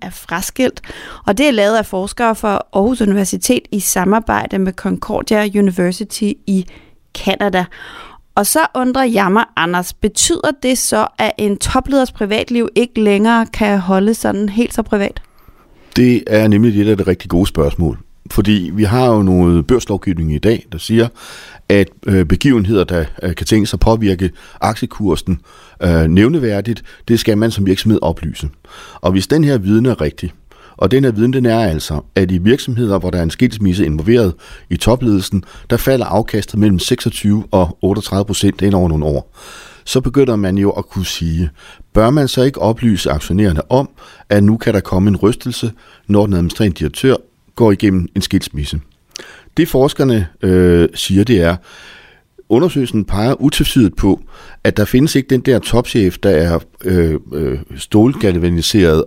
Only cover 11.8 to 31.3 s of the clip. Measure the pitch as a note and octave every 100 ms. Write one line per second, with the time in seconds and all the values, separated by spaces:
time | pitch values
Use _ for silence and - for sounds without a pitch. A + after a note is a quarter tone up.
11.8 | B3+ C4+ B3+ - G3+ A3 - A#3+ A3+ -
12.8 | A#3+ - G#3 G3+ A3 A#3 A3+ - G#3 G3+
13.8 | F3+ F#3+ G#3 A3+ G#3+ G3+ G#3 G3+ A#3+ -
14.8 | G#3+ G#3+ G3 - - _ - - _ _
15.8 | - - B2 A#2+ - G#2+ A2 G#2 A#2 G2+
16.8 | G#2 G2+ F#2+ F2+ - E2+ G2+ - D2 -
17.8 | D#2+ A#1+ - - - - G#2 G#2 E2+ F#2+
18.8 | G#2 B2 B2+ A2 F#2+ F2+ F2 E2+ D#2 B2
19.8 | - G2 - E2+ D#2+ D2+ G2+ A2+ - D#2+
20.8 | - A2+ A#2 - - - - - - G2+
21.8 | F2+ - - F#2+ E2 F#2 C#3+ A#2+ G2 G#2+
22.8 | E2+ F2+ D#2 - F2+ E2 - G#2+ G2+ F2+
23.8 | G#2+ A2+ G#2 F2+ F#2 - - - G2 G#2+
24.8 | A#2+ - G2+ D2+ - F2 - - - -
25.8 | F2+ E2 D#2+ F2+ A2+ E3 A#2+ G2+ G#2+ A2+
26.8 | - - - A#2 - G#2 A2+ G#2+ G2 F#2+
27.8 | G#2+ G#2 D#2+ E2+ D#2+ - C#2+ - - -
28.8 | - - F2+ F#2+ G2+ D3+ D3 C3 F#2+ A2
29.8 | B2 A2 D2+ - F2+ - _ - - -
30.8 | F#2 C3 C3+ G#2 A#2+